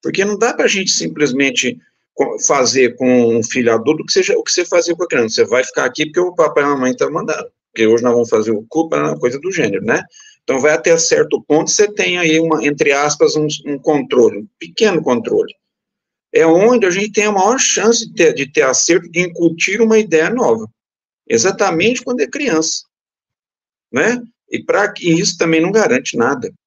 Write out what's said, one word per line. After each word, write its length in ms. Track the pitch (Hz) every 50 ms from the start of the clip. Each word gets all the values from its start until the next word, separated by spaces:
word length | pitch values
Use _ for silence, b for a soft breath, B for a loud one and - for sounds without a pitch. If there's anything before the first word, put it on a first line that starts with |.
Porque 240 | _ 143 - 180 196
não 120 | 202 208 196
dá 160 | 220 240 302
pra 140 | - - -
gente 240 | - 190 185 -
simplesmente 840 | - - 165 165 - 151 147 135 123 135 139 135 127 - 127 123 120 B B B B B B B _
co-, 240 | - 139 - 113 - -
fazer 500 | - 156 139 131 117 - 131 131 120 117 -
com 400 | 135 127 123 123 120 117 117 117
um 40 |
filho 320 | 110 - - 127 120 113 113
adulto 300 | 113 110 131 165 156 -
o 20 |
que 60 | -
você 100 | - 190
já, 140 | 185 190 -
o 80 | - -
que 80 | -
você 140 | - - 175
fazia 280 | - - 175 165 170 170
com 100 | 165 180
a 40 | 170
criança. 280 | 165 135 117 110 110
Você 100 | 98 -
vai 180 | - 110 127 131
ficar 220 | - - - 139
aqui 200 | 127 123 - 151
porque 140 | 151 151 175
o 160 | 180 180 175
papai 280 | - 160 151 156 151 143
e 40 | 143
a 20 |
mamãe 200 | 143 135 127 127
estão 180 | 127 127 139 135
mandando. 400 | 147 175 202 - 156 123 - - _ _ _ _
Porque 160 | _ - 113 110
hoje 160 | 113 117 120
nós 100 | 123 120
vamos 160 | 120 120 117
fazer 220 | - 107 107 110
o 140 | 113 107 113 -
culto, 260 | - 160 165 160 147 147 147 151 147 151
coisa 180 | 151 165 - 139
do 140 | 151 185
gênero, 320 | 190 170 139 107 101 95 -
né? 180 | 107 127 170 - b b b b b b b b
Então, 180 | - 131 135
vai 100 | 127 151
até 260 | 151 160 160 180 165 165
certo 460 | - - 156 151 151 151 - - -
ponto, 260 | _ 147 156 160 -
você 220 | - - 208 208
tem 260 | 208 - 190 180 180 180
aí, 220 | 175 160 156 160
uma, 260 | 165 165 156 156 160
entre 280 | 147 147 147 143 143 139
aspas, 420 | 143 147 147 147 - 165 151 -
um, 120 | 156 151 151 151 - -
um 120 | - 143 139
controle, 600 | - 156 151 143 127 123 143 127 117 107 101 101
um 100 | 107 - _ _
pequeno 440 | - 170 - - 226 214 185 156
controle. 520 | 165 139 123 117 113 - 104 101 85 - - _ _ _ _ _ _ _ _ _ _ _ _ _ _ _
É 160 | - 151 156 165
onde 380 | 165 175 196 233 254 233 -
a 40 | 185
gente 220 | 170 190 208 214
tem 140 | - - 208
a 80 | 214 208
maior 260 | 196 185 208 247 277
chance 480 | - - - - 185 220 233 233 - -
de 60 | -
ter, 200 | - 170 156 -
de 160 | 139 139 123
ter 120 | _ 156
acerto, 500 | 143 131 123 - - 165 165 175 170 170
de 80 | 165 165
incutir 600 | 180 175 170 165 170 165 165 170 - 185 190 220
uma 180 | 233 220 220 220
ideia 300 | 220 190 160 156 160 180
nova. 360 | 214 254 226 143 113 110 110 107 _ _ _ _ _ _ _ _ _ _ _ _
Exatamente 720 | - 117 - 185 202 196 208 190 175 160 180 220 254 247
quando 200 | - - 247 247
é 60 | 214 -
criança, 560 | - 285 302 254 170 156 160 - - - - _ _ _ _ _ _ _ _ _ _ _ _ _ _ _ _ _ _ _ _ _
né? 300 | - 123 160 214 247 247 247 - _ _ _ _
E 140 | - - -
pra 260 | - 165 180 208 202
que 200 | - - - 175
isso 280 | 165 165 165 - - -
também 220 | 170 165 160 160
não 120 | 165 180
garante 440 | 202 220 208 165 - 131 139 - -
nada. 380 | - 117 127 139 127 113 95 - _ _